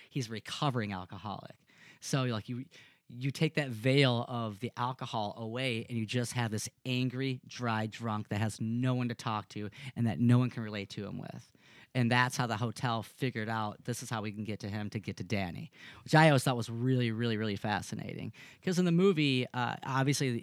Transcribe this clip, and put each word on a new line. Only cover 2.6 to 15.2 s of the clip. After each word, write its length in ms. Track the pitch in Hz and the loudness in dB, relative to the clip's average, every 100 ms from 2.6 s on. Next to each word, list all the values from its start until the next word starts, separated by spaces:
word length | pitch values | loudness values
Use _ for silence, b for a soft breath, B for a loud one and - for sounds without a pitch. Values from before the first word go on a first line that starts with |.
| 131 b b b _ | -10 b b b _
you 220 | 120 135 | -6 -6
take 240 | - 160 160 | 0 0 2
that 140 | 139 | -4
veil 540 | 113 127 139 135 120 120 | 0 4 6 6 4 0
of 300 | 123 113 98 | -4 -4 -6
the 120 | 120 - | -8 -4
alcohol 560 | 120 127 127 117 104 - | -4 -4 -4 -2 -2 -4
away 520 | 113 117 131 113 - | -6 -2 -2 -2 -2
and 80 | 120 | -4
you 80 | 107 | 0
just 280 | 123 120 | 0 0
have 180 | 123 117 | 0 0
this 180 | 107 - - 127 | -2 -6 -10 -4
angry, 560 | 127 127 127 135 127 123 | 0 0 -2 -4 -4 -8
dry 400 | - 123 110 110 | -6 -2 0 -2
drunk 420 | - 117 107 104 | -4 -4 -4 -2
that 100 | 107 | -2
has 220 | 110 - | -2 -2
no 320 | 113 117 131 | -2 0 2
one 160 | 123 123 | 2 0
to 60 | 117 | -4
talk 340 | 117 107 98 | -4 -4 -4
to 220 | 107 104 B 131 - | -8 -8 B -12 -2
and 100 | 117 | 0
that 140 | 80 | 4
no 180 | 120 123 | 6 6
one 140 | 123 | 4
can 100 | 120 | -2
relate 280 | 110 104 98 | -6 -6 -8
to 160 | - 98 | -8 -8
him 100 | 95 | -8
with. 340 | 92 - - _ b b b | -10 -14 -16 _ b b b
And 160 | 127 117 | 0 4
that's 280 | 120 123 - | 6 4 2
how 100 | 123 | -2
the 80 | 107 | 0
hotel 480 | 117 - 127 113 | -2 -2 -2 -2
figured 460 | 104 - 131 117 107 | -4 -4 -4 -2 -4
out, 340 | 113 107 - | -2 -4 -6
"This 180 | - 120 | -8 -8
is 80 | 123 | -4
how 120 | 113 | -4
we 100 | 107 | -4
can 140 | 104 107 | -6 -6
get 160 | 101 | -6
to 80 | 104 | -6
him 200 | 107 104 | -6 -4
to 80 | 110 | -6
get 180 | 98 | -6
to 80 | 95 | -8